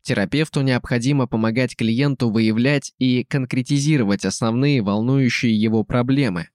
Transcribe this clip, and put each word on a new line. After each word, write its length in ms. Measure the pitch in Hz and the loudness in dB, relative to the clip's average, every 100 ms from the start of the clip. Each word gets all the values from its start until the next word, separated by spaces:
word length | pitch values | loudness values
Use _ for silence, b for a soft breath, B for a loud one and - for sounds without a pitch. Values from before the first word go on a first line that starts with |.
терапевту 600 | - 113 95 147 156 147 | -2 -2 0 -2 -2 -2
необходимо 640 | 135 123 - 120 120 143 120 | 0 -2 -2 -2 0 0 0
помогать 480 | 113 110 113 127 | -2 -2 -2 -4
клиенту 560 | - 113 113 143 131 120 | -2 -2 0 0 0 0
выявлять 640 | 107 110 110 127 143 - _ | 2 2 2 2 0 -4 _
и 280 | 127 123 | 0 0
конкретизировать 1000 | 123 143 127 131 123 143 143 151 101 98 | 0 -4 -2 -4 -2 -2 2 2 2 0
основные 560 | 95 - 113 117 139 139 | -2 -2 -2 0 2 2
волнующие 760 | 101 104 120 135 127 - 120 | 0 0 2 2 2 0 0
его 280 | 110 110 110 | 2 2 0
проблемы 680 | 104 123 123 135 127 87 82 | 0 -2 0 0 0 -2 -8